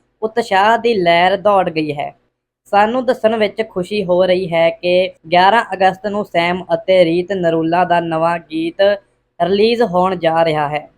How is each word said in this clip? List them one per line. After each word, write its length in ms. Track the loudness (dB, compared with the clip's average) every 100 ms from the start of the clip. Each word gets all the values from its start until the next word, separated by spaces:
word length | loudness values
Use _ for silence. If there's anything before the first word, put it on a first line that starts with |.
| _ -10
ਉਤਸ਼ਾਹ 560 | -6 -4 -2 2 2 2
ਦੀ 160 | 0
ਲਹਿਰ 420 | 0 2 4 2 2
ਦੌੜ 320 | 2 2 0
ਗਈ 280 | -2 -6 -6
ਹੈ। 160 | -10 -12 _ _ _ _ -2
ਸਾਨੂੰ 340 | 0 0 0 -4
ਦੱਸਣ 300 | -2 0 0
ਵਿੱਚ 240 | -4 -4 -8
ਖੁਸ਼ੀ 340 | -6 -6 -4 0
ਹੋ 180 | 0 2
ਰਹੀ 260 | 0 -2
ਹੈ 160 | 0 0
ਕਿ 400 | 0 0 0 0 -6 -2
ਗਿਆਰਾਂ 320 | 2 4 4 0
ਅਗਸਤ 340 | 0 0 0 -6
ਨੂੰ 160 | -6 -4
ਸੈਮ 380 | -2 -2 -4 -4
ਅਤੇ 300 | -4 2 4 4
ਰੀਤ 260 | 0 -2
ਨਰੂਲਾ 500 | -2 0 0 0 0
ਦਾ 160 | 0 0
ਨਵਾਂ 380 | -2 -2 -2 -4 -6
ਗੀਤ 300 | -6 -4 0 0 0 _ _ _ -4
ਰਿਲੀਜ਼ 420 | -2 2 2 2
ਹੋਣ 320 | 0 0 0 0
ਜਾ 280 | 0 0 0
ਰਿਹਾ 220 | 0 -2
ਹੈ। 180 | -6 -10